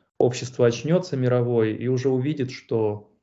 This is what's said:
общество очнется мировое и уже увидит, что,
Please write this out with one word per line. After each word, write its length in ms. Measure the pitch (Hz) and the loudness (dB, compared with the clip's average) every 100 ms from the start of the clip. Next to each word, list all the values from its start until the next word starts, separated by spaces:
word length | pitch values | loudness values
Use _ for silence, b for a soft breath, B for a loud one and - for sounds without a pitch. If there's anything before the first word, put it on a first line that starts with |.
| b - | b 0
общество 480 | 123 123 123 - 120 | 0 0 -8 2 2
очнется 520 | 117 147 180 175 135 | 2 0 0 0 -2
мировое 520 | 127 123 120 120 110 | 2 2 2 2 0
и 140 | 107 120 | 0 -2
уже 220 | 127 131 | 0 0
увидит, 420 | 131 139 147 131 | 0 -2 -4 -6
что, 600 | - - 117 107 104 - _ | -8 -4 -2 -2 -4 -10 _